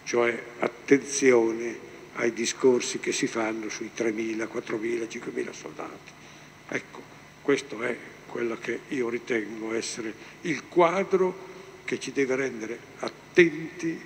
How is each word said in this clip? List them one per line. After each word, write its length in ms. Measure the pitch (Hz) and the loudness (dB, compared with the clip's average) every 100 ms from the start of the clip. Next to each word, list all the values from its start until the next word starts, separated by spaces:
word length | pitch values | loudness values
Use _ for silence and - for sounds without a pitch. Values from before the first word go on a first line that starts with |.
Cioè, 380 | - 120 117 113 - - | 2 4 4 2 -8 -4
attenzione 1300 | - - - 139 120 - 135 120 113 113 117 110 - - - | -4 -4 6 6 6 4 8 8 6 0 -4 -8 -14 -18 -12
ai 180 | - 120 | -2 -2
discorsi 640 | 107 117 - 131 120 - 113 | 0 -4 4 6 6 2 -4
che 140 | - | -2
si 140 | - 131 | 0 0
fanno 440 | 117 110 113 107 | 0 -2 -2 -6
sui 200 | - 110 | -6 -8
tremila, 520 | - 113 107 113 110 110 | 0 0 0 -2 -2 -4
quattromila, 640 | 120 - 117 113 120 113 | -6 -4 -4 -2 -2 -4
cinquemila 440 | 120 - 123 120 | -6 -6 -4 -6
soldati. 580 | - - 78 - - - - - - - - - | -8 -12 -10 -10 -12 -18 -20 -20 -20 -20 -20 -6
Ecco, 320 | - - - - - - - | -6 -6 -16 -16 -20 -20 -4
questo 400 | - 139 - 107 | 2 2 0 -4
è 140 | 120 117 - - - | -4 -4 -10 -18 -10
quello 300 | - 120 110 | -2 -2 -2
che 220 | - 117 - | -4 -6 -4
io 220 | 139 117 | -2 0
ritengo 640 | 117 - 117 104 113 110 | -2 0 -2 -2 -6 -4
essere 380 | 113 107 - 110 - - - | -2 -4 -6 -8 -10 -16 -8
il 220 | 180 135 - | -4 -4 0
quadro 840 | 170 170 185 196 185 185 180 - - - - | 6 6 4 2 2 2 0 -14 -16 -16 -14
che 160 | - 123 | -6 -4
ci 120 | - | -2
deve 220 | 127 131 | 0 2
rendere 440 | 131 131 117 107 117 - - | 2 0 -4 -8 -8 -12 -8
attenti 1000 | 117 - - - 165 151 160 - 165 160 | -8 -8 2 6 6 4 -8 -4 -6 -6